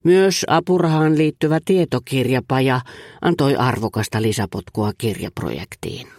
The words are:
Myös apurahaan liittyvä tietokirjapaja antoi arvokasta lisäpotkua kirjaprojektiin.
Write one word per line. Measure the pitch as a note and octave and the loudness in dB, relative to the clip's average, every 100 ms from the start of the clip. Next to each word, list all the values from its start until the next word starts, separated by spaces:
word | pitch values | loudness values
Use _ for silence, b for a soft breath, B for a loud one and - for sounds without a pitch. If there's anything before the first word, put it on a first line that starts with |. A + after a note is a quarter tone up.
Myös | E3+ F#3 F#3+ F3+ - | 4 4 4 0 0
apurahaan | E3 E3+ F3+ E3+ D#3 D#3 D#3 | 0 2 0 2 2 2 2
liittyvä | D3+ - D#3 D#3+ | 0 0 0 0
tietokirjapaja | - F#3+ D#3+ B2+ B2 C3+ A#2+ B2+ - C3 C3 B2+ B2 B B B | 2 0 2 -2 -2 -2 0 -2 0 0 2 0 -4 B B B
antoi | - E3 C#3 C#3 | -2 2 2 4
arvokasta | B2 A2 A2 A2 G#2 A2 | 2 2 -2 -4 -4 -2
lisäpotkua | A2 G#2+ G2 F#2+ - - G#2 - | -2 -2 -4 -6 -8 -4 -4 -2
kirjaprojektiin. | A#2 F#2+ - - D#2+ A#1+ - - - - - | -6 -4 -8 -8 -8 -8 -12 -12 -12 -12 -16